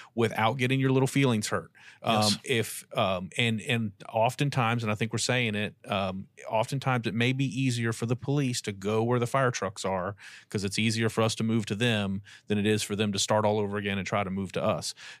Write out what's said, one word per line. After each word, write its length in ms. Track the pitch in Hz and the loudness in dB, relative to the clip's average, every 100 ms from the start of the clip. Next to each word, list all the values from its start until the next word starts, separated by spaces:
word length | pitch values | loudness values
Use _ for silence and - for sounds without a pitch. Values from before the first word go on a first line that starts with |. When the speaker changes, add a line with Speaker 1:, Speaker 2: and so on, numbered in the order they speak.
| - | -8
Speaker 1:
without 440 | - 113 - 110 135 | 0 0 2 0 2
getting 200 | 123 135 | 0 2
your 120 | 131 | 4
little 160 | 131 131 | 4 4
feelings 400 | 139 135 110 - | 4 4 2 0
hurt. 240 | 98 80 - - - | -4 -6 -20 -20 -8
Um, 160 | - 110 | 0 2
Speaker 2:
Yes. 160 | 107 101 | 4 0
Speaker 1:
if, 420 | - 120 104 - - - | 0 0 -2 -6 -6 0
um, 360 | 101 92 90 - | 0 0 -4 -2
and, 200 | 120 113 | 0 0
and 300 | 95 117 110 - - | -2 -2 -2 -6 -4
oftentimes, 760 | 110 113 - 143 131 113 117 | 2 2 2 0 2 0 0
and 80 | 113 | 0
I 40 | 107 | 0
think 160 | 113 | -2
we're 60 | 117 - | -2 0
saying 220 | 127 120 104 | 0 0 -2
it, 180 | 104 - - | -4 -6 -4
um, 400 | 104 98 95 - - 67 | -2 -2 -4 -10 -14 -2
oftentimes 600 | 110 - 139 135 127 113 | 0 0 -2 0 0 0
it 80 | 107 | 0
may 180 | 120 | 0
be 120 | 131 135 | 2 -2
easier 460 | 117 131 120 117 | 0 0 0 -2
for 140 | 110 117 | -2 -2
the 100 | 123 | -2
police 460 | - 143 135 123 | 0 0 0 -2
to 100 | - | -6
go 300 | 98 98 110 | -6 0 0
where 160 | 117 123 | 2 2
the 80 | 120 135 | 2 2
fire 140 | 127 | 2
trucks 340 | - 95 - | 0 -4 -4
are 320 | 95 95 90 101 - - - | -2 -2 -4 -8 -16 -20 -8
'cause 140 | 107 | -4
it's 140 | 98 98 | -2 0
easier 320 | 110 110 113 | 0 2 0
for 140 | - | 2
us 100 | 110 - | 0 2
to 80 | |
move 220 | 113 113 101 | 0 0 0
to 100 | 104 | 0
them 460 | 120 107 101 98 - - - | 2 2 0 -4 -8 -14 -2
than 140 | 104 | 0
it 80 | 104 | 2
is 160 | 107 | 2
for 120 | - 101 | 0 -2
them 160 | 107 | 0
to 40 | 98 | 0
start 280 | - 107 107 | 2 2 4
all 120 | 107 | 2
over 200 | 101 104 | 0 -2
again 200 | 101 98 | -2 -4
and 80 | 90 | -2
try 180 | 104 | -2
to 60 | 95 | -2
move 220 | 95 95 | -4 -4
to 120 | - | -2
us. 300 | 90 82 - - - - | 0 0 -4 -10 -16 -10